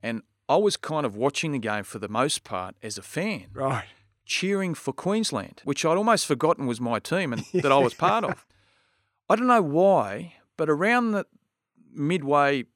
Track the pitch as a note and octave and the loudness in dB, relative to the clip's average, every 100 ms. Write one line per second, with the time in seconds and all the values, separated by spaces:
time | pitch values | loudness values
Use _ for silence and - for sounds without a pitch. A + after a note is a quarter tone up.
0 | A#2 A2+ - _ - D3+ G#3 - - D#3 | -6 -8 -10 _ 0 2 2 -2 -6 -4
1 | C#3 G#2 C3+ C3+ E3 C#3 A2 G#2 G2+ A2 | -4 -2 -2 -2 -4 -4 -4 -6 -6 -10
2 | G2 G#2+ C#3 - - F#2+ F#2 - A2 G2+ | -6 -2 -2 -2 -6 -8 -8 -12 -12 -12
3 | - - G3 F3 - G2+ C3+ B2 - - | -10 -6 -6 -6 -12 -6 -4 -4 -8 -20
4 | _ _ - - F3+ G3 F#3 D#3 - - | _ _ -8 -4 -2 -2 -2 -4 -6 -6
5 | F3 G#3+ G#3+ A#2+ F#2 - - C#3 E3 E3+ | -2 -2 -2 -4 -8 -12 -6 -2 0 2
6 | G#3+ A3+ - C3 D#3 E3+ C3+ A#2 A#2+ A2+ | 2 2 2 0 2 0 -2 -4 -2 -4
7 | - E3+ F3 A2+ - F3+ C#3+ C3+ B2+ - | -2 -2 -2 -6 -4 0 4 4 4 2
8 | E3+ G#3+ G3+ - _ _ _ _ _ _ | 0 0 -2 -6 _ _ _ _ _ _
9 | _ _ _ G#3+ B3 A#3+ E3 D3+ F#3+ F3+ | _ _ _ 2 4 4 4 4 6 4
10 | G#2 G#2 E3+ - _ - D#3 D3+ F#3+ B3 | 2 -4 -10 -16 _ -4 0 2 4 2
11 | A#3 G#3 - _ _ _ _ _ _ - | 2 -2 -4 _ _ _ _ _ _ -4
12 | C#3+ F3+ C#3 C#3+ C#3+ C#3+ A#2+ | 0 0 2 2 4 0 -4